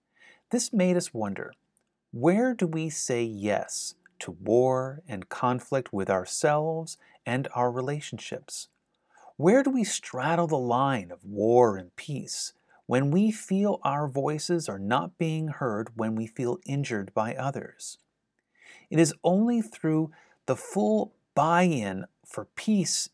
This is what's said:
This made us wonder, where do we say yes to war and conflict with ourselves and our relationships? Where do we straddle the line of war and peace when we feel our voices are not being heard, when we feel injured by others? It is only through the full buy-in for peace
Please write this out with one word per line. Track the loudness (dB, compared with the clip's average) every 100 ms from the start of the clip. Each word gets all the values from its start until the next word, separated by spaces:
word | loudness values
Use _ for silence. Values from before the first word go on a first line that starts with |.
| _ _ -20 _ _
This | -4 0
made | 2 4 2
us | 0
wonder, | -4 -4 -6 -10 -14 _ _ _ _ _
where | 0 4 4 2
do | 0 -2
we | -2 -4
say | -6 -2 -2
yes | -2 -2 0 0 -2 -8 -10 -14 _ -16
to | -14
war | -8 2 4 4 2 -2 -8 -12
and | -12 -10
conflict | -2 0 0 -2 -4 -2
with | -4 0
ourselves | 0 -2 0 2 2 0 -4 -8 -14 _ _
and | -4 -4 -2
our | 0 0
relationships? | 0 -4 -6 -8 -12 -10 -12 -12 -14 -14 _ _ _ _ _ -20 0
Where | 6 6
do | 4
we | 2
straddle | 0 -4 -8 -4 0 2 2
the | 0
line | 2 2 4 0 -4
of | -14
war | -10 0 6 8 8 4
and | -6
peace | -14 -10 -10 -8 -8 -10 -12 _ _ 0
when | 2 4
we | 4 2
feel | 0 -2 0 0 0
our | -2 -2 -2
voices | -2 -2 -2 -2 -2 -2
are | -6
not | -2 0 -2 -4
being | -4 -2 -4
heard, | -4 -4 -4 -6
when | -4 -4 -2
we | -6
feel | -4 -4 -4 -4
injured | -6 -4 -4 -4
by | -2 -2 -4
others? | -6 -6 -10 -14 -18 -18 _ _ _ _ _ _ -20 -20 _
It | 4
is | 4 4
only | 2 4 4 0
through | -2 -4 0 0 -2 -6 _ _ -4
the | -4
full | -4 -2 0 0 -2 _ _ 0
buy-in | 4 4 4 2 -2 -6 -10 _ -14
for | -12 -12 -6
peace | 0 2 2 -2 -4